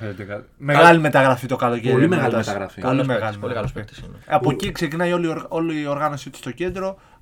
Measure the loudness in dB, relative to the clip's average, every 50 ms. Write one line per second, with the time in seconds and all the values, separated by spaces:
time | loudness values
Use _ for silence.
0 | -10 -10 -10 -10 -10 -10 -10 -12 -12 -16 _ -8 -2 2 6 8 10 10 8 8
1 | 4 4 4 4 4 4 2 0 -2 -6 -4 0 0 0 0 0 0 2 4 4
2 | 4 4 2 2 0 0 0 0 -2 -2 -4 -6 -6 -8 -8 -6 -4 -2 0 0
3 | 0 0 -2 -2 -2 -4 -6 -6 -6 -6 -4 -4 -6 -6 -6 -8 -12 -12 -14 -18
4 | -18 -18 -18 -14 -6 0 0 2 2 2 0 0 -4 -6 -4 -4 -4 -4 -2 -2
5 | 0 0 0 0 0 -2 -4 -4 -8 -6 -4 -2 -2 -2 -2 -4 -4 -4 -2 -2
6 | -2 -2 -2 -4 -12 -14 -16 -12 -10 -10 -8 -6 -6 -6 -4 -4 -6 -6 -8 -10
7 | _ _ _ -14